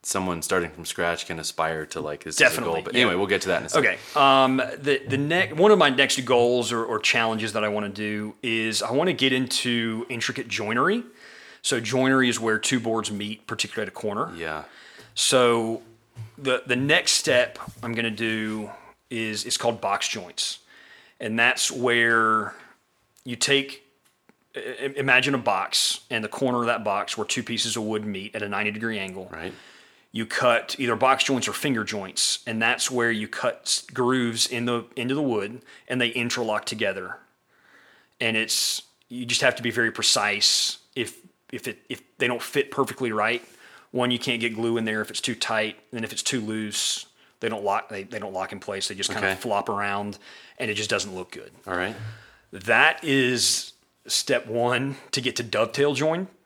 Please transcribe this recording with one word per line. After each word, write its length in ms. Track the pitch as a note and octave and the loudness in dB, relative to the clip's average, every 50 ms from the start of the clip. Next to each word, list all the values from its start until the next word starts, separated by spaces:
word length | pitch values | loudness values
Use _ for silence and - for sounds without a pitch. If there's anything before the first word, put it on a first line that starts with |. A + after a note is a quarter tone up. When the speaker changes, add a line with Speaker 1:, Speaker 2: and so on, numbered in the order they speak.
| - | -6
Speaker 1:
someone 400 | - - G2 F#2 F#2 F2 E2+ D#2+ | -4 -2 -2 -2 -2 -2 -4 -2
starting 260 | - G2 F#2 E2+ E2 | 0 0 0 0 -2
from 160 | - F2 E2 | -8 -10 -10
scratch 400 | - - - F2 E2+ E2+ D#2+ - | -10 -4 -2 0 0 0 -2 -6
can 140 | - E2 D#2+ | -8 -8 -8
aspire 480 | D2+ - - - D#2+ D#2+ D#2+ D#2+ D#2 | -8 -8 -2 -2 -2 -2 -2 -4 -6
to, 140 | - - E2 | -8 -8 -6
like, 220 | D2+ D2+ D2 D2 - | -6 -6 -8 -8 -10
this 120 | D#2+ D#2 | -6 2
Speaker 2:
Definitely, 300 | - - - - - - | 4 4 4 4 2 -2
Speaker 1:
is 20 | |
a 80 | E2+ E2 | -2 -2
goal. 80 | D#2+ D#2+ | -2 -4
But 100 | - - | -2 2
Speaker 2:
yeah. 60 | B2 | 2
Speaker 1:
anyway, 140 | B2 G#2+ F2 | 4 4 4
we'll 100 | F#2 G2+ | 2 2
get 140 | F#2 G2+ F2+ - | 2 0 0 2
to 40 | |
that 140 | F#2+ F2 D#2 | 0 0 0
in 40 | - | 0
a 40 | D2+ | 0
second. 200 | - D#3+ C3 G#2 | 2 2 4 2
Speaker 2:
Okay. 80 | F2+ - - - - | 0 0 -8 -4 2
Um, 420 | D3+ C#3 C#3 C3+ C3+ C3 C3 C3 C3 - - - - | 6 6 8 8 8 6 4 4 0 0 -4 -6 -4
the, 220 | C#3 D3 C#3 C3 - | 0 0 0 0 0
the 100 | - C3+ | -2 -2
ne-, 360 | C3+ C#3+ D3 E3 F3+ F#3 C3+ D#3 | -2 0 0 2 0 0 0 2
one 180 | D3+ F#3 G#3+ | 6 8 8
of 80 | G#3+ F#3+ | 8 8
my 100 | D#3 C#3+ | 8 6
next 300 | C3 B2+ C#3 B2+ - - | 6 4 4 4 2 -2
goals 500 | B2+ A#2+ C3 A#2+ A#2+ A#2+ B2 B2 A#2 G#2+ | 2 4 6 6 6 6 4 4 2 0
or, 140 | A#2+ A2+ A2+ | 0 -2 -2
or 140 | A2+ A2+ G#2+ | -2 -2 0
challenges 540 | - - - A#2+ A2+ A2+ A2+ A2 A2 A2 G#2 | 2 2 4 4 2 2 0 0 -2 -2 -2
that 100 | A2+ G#2+ | 0 0
I 60 | G#2+ | 0
wanna 200 | G#2 G#2 G#2 G2+ | 0 -2 -4 -4
do 460 | G2 G#2 G#2+ G#2 G#2+ G#2 G#2+ G#2+ - _ - | -6 -6 -4 -4 -4 -4 -6 -8 -10 _ -4
is 400 | A#2+ A2+ A2+ A2 A2+ A2 G#2+ A2 | -2 0 0 0 0 0 -2 -2
I 80 | A2 | 0
wanna 220 | B2 C#3 E3+ F#3 E3 | 0 0 2 0 2
get 200 | - C3 C3+ B2+ | 2 2 2 4
into 720 | C3 C3 B2 - - - B2+ A#2+ A#2 A2+ A2+ A2 A2 A#2+ | 2 0 0 -2 -2 0 0 0 0 0 -2 -4 -6 -6
intricate 400 | - B2 A#2 - - A#2+ C#3 A#2 | -8 -6 -4 -4 -4 -4 -6 -8
joinery. 560 | A2+ - - G#2+ G#2 A2+ A#2+ C#3+ F3+ G#3+ A#3+ A#3+ - - - - - - - - - - - - | -6 -6 -4 -2 0 0 2 2 2 2 0 -2 -8 -20 -20 -20 -20 -20 -20 -20 -20 -20 -6 -2
So 160 | - C3+ A#2+ | -2 0 0
joinery 500 | A2+ G#2+ C3 C3 C3 C3 C3+ C3 B2+ B2 | 0 0 0 2 4 4 4 4 4 4
is 100 | A2+ G#2 | 2 2
where 200 | A2+ A2+ A2 G#2+ | 2 2 2 2
two 200 | - - C3+ B2 | 2 0 0 0
boards 300 | A#2 A#2 A2+ A2+ G#2+ G#2 | 0 0 -2 -2 -2 -4
meet, 360 | G#2 G2+ G#2 G#2 A2 - _ | -6 -6 -6 -8 -10 -12 _
particularly 400 | - A#2 - - G#2 - A2+ G#2+ | -10 -4 -4 -4 -4 -4 -6 -6
at 40 | F#2+ | -6
a 40 | - - | -8 -6
corner. 320 | - F2+ G2+ G#2+ D3+ - - | -6 -4 -2 -4 -4 -6 -6
Speaker 1:
Yeah. 300 | E2 E2 D#2+ D#2 D#2 - - - - - - - - - - - | -8 -6 -6 -6 -6 -8 -12 -20 -20 -20 -20 -20 -20 -20 -10 -4
Speaker 2:
So 680 | - - - C3 B2+ B2 A#2+ A#2 A#2 A2+ A2+ A2+ A2 - - - _ _ _ _ A#2+ A2 - - | -2 0 4 6 6 6 6 4 4 2 0 -4 -6 -8 -16 -20 _ _ _ _ -16 -16 -16 -16
the, 240 | - C#3 C3 B2+ B2 - | -6 -2 -2 -2 -2 0
the 100 | C3 B2 | -2 0
next 380 | B2 C3+ C#3+ D#3 F3 E3 - - | 0 4 4 4 4 4 2 0
step 440 | - - D#3 C3 B2 B2+ - - - - - - - | 2 2 4 4 4 4 2 -4 -14 -14 -14 -14 -10
I'm 120 | - A#2 A#2 | -6 -4 -2
gonna 180 | A2+ A#2 A2+ | -2 -2 -2
do 580 | G#2+ G#2 A#2 A2+ A2+ A2 A2 A2 A2 A2 G#2+ G2+ - - - - - _ _ _ | -2 -2 -2 -2 0 -2 -2 -4 -6 -6 -8 -10 -12 -18 -20 -20 -20 _ _ _
is, 360 | B2 A2+ A2+ A2 G#2+ G#2 - | -6 -4 -4 -4 -4 -6 -4
it's 120 | A#2+ - | -4 -4
called 240 | - - B2 A2+ G2+ | 0 0 -2 -2 -2
box 260 | - G2+ G2+ G2+ - | -2 -2 -2 -2 -2
joints. 520 | - - A2 F2+ F2+ - - - - - - _ _ - - - - - - - - _ _ | -4 -4 -6 -8 -10 -6 -4 -4 -4 -6 -10 _ _ -20 -20 -20 -20 -20 -20 -20 -20 _ _
And 200 | B2 A2 A2 A2+ | -6 -2 2 4
that's 320 | A#2 B2+ B2+ - - - | 4 4 4 2 0 -2
where 840 | - C3+ A#2+ B2 A#2+ A#2+ A#2 A#2 A#2 A2+ A2+ A2 A2 A2 G#2 F#2 - - - - - _ _ _ _ _ _ _ _ - _ | -2 0 2 4 4 6 6 6 6 4 4 4 4 2 0 -2 -8 -12 -20 -20 -20 _ _ _ _ _ _ _ _ -18 _
you 120 | B2+ A#2+ | -12 -4
take, 480 | A2+ - D3 C#3 C#3 C#3 C#3 - - _ _ _ _ _ _ _ _ _ _ _ _ _ _ - | -2 2 4 4 2 2 -2 -10 -16 _ _ _ _ _ _ _ _ _ _ _ _ _ _ -14
i-, 40 | - | -10
i-, 340 | - A#2 B2 G#2 C3 C#3 C#3 | -10 -10 -8 -6 -6 -6 -4
imagine 380 | C#3+ C3 C3+ B2 B2+ B2+ C#3+ C#3 | -2 2 4 4 4 4 2 0
a 60 | B2+ | 2
box, 640 | F#2 A2+ G2 F#2+ F#2+ - - - - - - - - _ | 2 2 2 2 0 0 0 0 2 0 -2 -4 -6 _
and 120 | B2+ A2+ G#2+ | -4 -4 -4
the 40 | |
corner 320 | G#2 - - C#3 B2+ B2 A#2+ | -4 -2 0 0 2 2 2
of 80 | A#2+ | 2
that 160 | A#2 A#2+ G#2 G#2 | 2 0 0 0
box 340 | G#2 G2 G#2 F#2+ - - | -2 0 0 -2 -4 -4
where 80 | - G#2 | -6 -4
two 160 | - - C3 | -4 -4 -4
pieces 340 | A2 - A#2+ G#2 - A#2 G#2+ | -4 -4 -4 -4 -2 -2 -2
of 60 | A#2 A2 | -2 -2
wood 220 | G#2+ A2 G#2+ G#2+ | -2 -2 -2 -2
meet 300 | G#2+ G2 F#2+ G2 G#2+ - | -4 -6 -6 -8 -8 -8
at 80 | A2 G#2 | -8 -6
a 40 | G2+ | -4
ninety 200 | G2+ G2 G#2+ G#2 | -4 -2 -2 -2
degree 280 | G#2 G#2+ A2+ A2+ A2 G2+ | -4 -2 -4 -4 -4 -4
angle. 280 | F#2+ F#2+ F#2 G2 F#2 - - | -6 -6 -8 -12 -12 -12 -12
Speaker 1:
Right. 200 | D#2+ E2 F#2 F2 - - - - - - - _ _ _ _ | -10 -10 -10 -10 -12 -20 -20 -20 -20 -20 -20 _ _ _ _
Speaker 2:
You 140 | - A2+ A2+ | -6 -6 -6
cut 480 | G#2+ - - - B2 A#2 A2+ - - - | -4 -2 2 4 4 4 4 2 -4 -6
either 180 | - C3 A#2+ A#2 | -4 0 0 2
box 280 | A2 C3 C3 C3+ B2+ - | 4 4 4 4 4 4
joints 240 | - C3+ B2 G#2+ | 0 0 0 0
or 60 | G#2+ G2+ | -2 -4
finger 300 | - - D3 B2+ A2 G#2+ | -2 -2 0 0 0 -2
joints, 560 | G2 A2 G#2 F#2+ F#2 - - - - - - - | -4 -4 -6 -6 -6 -2 -2 0 0 0 -2 -4
and 160 | A#2+ A2+ A2+ | -6 -2 0
that's 300 | A2+ A#2 B2 A#2+ - - | 2 0 2 0 -2 -2
where 200 | C3 B2 A#2 A#2 | 0 2 2 2
you 160 | A2+ G#2+ G#2+ | 2 0 -2
cut 340 | - - - - A#2+ - - - | -6 -6 -2 -2 -2 -2 -2 -4
s-, 180 | - - - - - | -2 -2 -2 -4 -6
grooves 540 | C3+ C3 B2 A#2+ B2+ C3 A#2+ A#2 A2+ A2+ A2 | -2 0 2 4 4 2 2 0 0 0 -2
in 200 | - B2 A#2 A#2+ | 0 0 -2 0
the, 200 | A#2+ A#2+ A#2 - - - | 0 0 -2 -4 -6 -8
into 200 | B2 A#2+ B2+ C3+ | -6 -4 -2 -2
the 60 | D3+ D3+ | 0 0
wood, 400 | C3+ A2+ G#2 G2 G#2 A#2+ B2+ _ - - - _ | 0 0 0 -2 -4 -8 -14 _ -20 -20 -20 _
and 120 | - B2+ B2+ | -4 0 0
they 100 | B2 A#2 | 0 0
interlock 560 | A2+ A#2+ A#2 A#2+ - B2 A#2+ A2 G#2+ G#2 - | 0 -2 -2 -2 -2 -2 0 0 0 -2 -2
together. 520 | - A#2+ G#2+ A2+ G2 F#2+ F#2+ F#2 F#2 - - - _ _ _ _ _ _ _ _ _ - - _ - - _ _ _ _ _ | -4 -4 0 0 0 0 -2 -8 -10 -12 -14 -18 _ _ _ _ _ _ _ _ _ -20 -20 _ -20 -20 _ _ _ _ _
And 160 | B2+ A2+ A2 | 0 0 2
it's, 460 | A2 A2+ A2 - - - - - - - _ _ _ _ _ | 0 0 0 0 0 0 0 -2 -4 -8 _ _ _ _ _
you 160 | A#2+ B2 B2 | -10 -10 -4
just 160 | A#2 - - | -2 0 4
have 140 | - C3 B2 | 4 2 2
to 80 | - A#2+ | 2 -4
be 80 | A#2+ | -2
very 200 | G#2+ B2 A#2 A2+ | 0 0 0 0
precise. 840 | - - G#2+ - - A#2+ G#2 G#2 G2+ G#2 - - - - - - - - _ _ _ | 0 0 2 2 4 4 2 0 2 2 2 4 4 4 2 0 -4 -6 _ _ _
If, 220 | C3+ A#2 - - - - - _ _ _ - | -6 -6 -6 -6 -16 -20 -20 _ _ _ -12
if 160 | - A#2+ - | -12 -10 -8
it, 120 | B2 G#2+ - _ _ | -10 -10 -12 _ _
if 120 | B2+ - _ _ _ | -12 -12 _ _ _
they 100 | _ - | _ 0
don't 140 | A#2+ B2 A#2 | 0 0 -2
fit 300 | - - - D3 - - | -6 -2 0 0 0 0
perfectly 400 | - - C3+ - B2 - C3 A#2+ | 0 0 0 0 0 -4 -2 -2
right, 320 | G#2+ G#2+ G#2 A2 A#2+ A#2+ - - - - - - - - - _ | 0 0 2 2 0 -2 -6 -12 -20 -20 -20 -20 -20 -20 -20 _
one, 180 | - B2 B2 B2 | -2 0 0 2
you 80 | B2 A#2 | 0 0
can't 220 | - C#3 A#2+ A#2 | 0 -2 -2 0
get 140 | A2+ A#2+ A2 | -2 -2 -2
glue 220 | A2 A#2 A#2 A#2 | -2 0 0 0
in 60 | A#2 A2+ | 0 0
there 160 | A2 A2 G#2+ | 0 -2 -2
if 80 | G#2 - | -4 -4
it's 120 | G#2+ - | -6 -6
too 140 | - - A2+ | -4 -4 -4
tight, 400 | - - - A2+ A2 A2 G#2+ G#2+ | -4 -4 -2 0 0 0 -2 -6
and 220 | - _ _ - | -12 _ _ -8
then 60 | A#2 A2+ | -8 -8
if 80 | G#2+ | -6
it's 120 | A#2 - - | -6 -6 -4
too 180 | - C#3 B2 | -2 -2 -2
loose, 640 | G#2+ G#2+ A2 A2 G#2+ G#2+ G#2 - - - - - - _ _ _ _ _ _ _ | -4 -4 -4 -4 -6 -4 -4 -2 -2 -2 -2 -4 -8 _ _ _ _ _ _ _
they 80 | - A2+ | -6 -4
don't 140 | A2+ G#2+ G#2 | -4 -2 -2
lock, 240 | G2 G2 G#2 - - | 0 0 0 -2 -4
they, 140 | G#2+ G2 G2 | -10 -10 -10
they 160 | F#2 - G#2+ | -8 -10 -10
don't 140 | G2+ G2+ F#2+ | -8 -6 -6
lock 180 | F#2 F#2+ - | -6 -6 -6
in 80 | G#2+ F#2+ | -8 -12
place. 280 | - - G2 G2 - - | -8 -8 -6 -4 -6 -6
They 60 | G2+ | -6
just 140 | F#2+ G2+ - | -4 -4 -4
kinda 160 | - A2 G2+ F#2+ | -2 0 0 0
Speaker 1:
Okay. 80 | F#2+ F#2+ | -2 -2
Speaker 2:
flop 300 | - - G2+ G2+ - - | -2 0 0 0 0 0
around, 480 | G#2+ G2+ G2+ G2+ G2+ G2+ G#2 G#2 G2 - - - - - - - - | -2 -2 -2 -2 -2 -4 -4 -6 -8 -12 -18 -20 -20 -20 -20 -20 -10
and 120 | - B2+ G#2+ | -6 -4 -4
it 20 | G#2 | -2
just 160 | G2+ G#2+ G2+ | -2 -2 0
doesn't 240 | A2 G2+ F#2+ G2+ F#2 | 0 -2 -2 -4 -8
look 160 | F#2 F2+ - | -10 -12 -12
good. 200 | - - - - - - - | -14 -16 -16 -18 -20 -18 -8
Speaker 1:
All 80 | G2 F2+ | -6 -4
right. 180 | F2 F2+ G2+ A2 - A2+ A2 - - - - - _ _ _ | -2 -2 -4 -4 -8 -10 -12 -12 -14 -20 -20 -20 _ _ _
Speaker 2:
That 500 | - G2 F#2 A2 A#2 A#2 C#3+ D#3+ E3 - - | -16 -10 0 2 4 6 6 4 2 0 -2
is 720 | D#3 C3+ C3+ B2+ B2 B2+ A#2 - - - - - - - _ _ _ _ _ _ | 2 2 4 4 2 2 2 2 2 0 0 -4 -8 -16 _ _ _ _ _ _
step 400 | A2 - - - - C3 A#2+ - | -2 -2 -2 2 2 0 0 0
one 480 | A2 A2 A#2 A#2 A#2+ B2 B2 C3+ C#3 C3+ - - - | -2 0 0 2 2 2 2 0 -2 -6 -8 -10 -6
to 100 | - C3+ | -6 -2
get 140 | A#2+ B2 - | -2 -2 -4
to 60 | - A#2+ | -4 -6
dovetail 500 | G#2+ - G#2+ A2+ A#2 - C#3 C#3 D3 C#3+ | -2 0 0 0 0 2 2 2 2 2
join. 340 | B2+ D3 D#3 D#3+ F3 F#3+ F#3+ - _ _ | 2 0 0 0 0 -4 -8 -10 _ _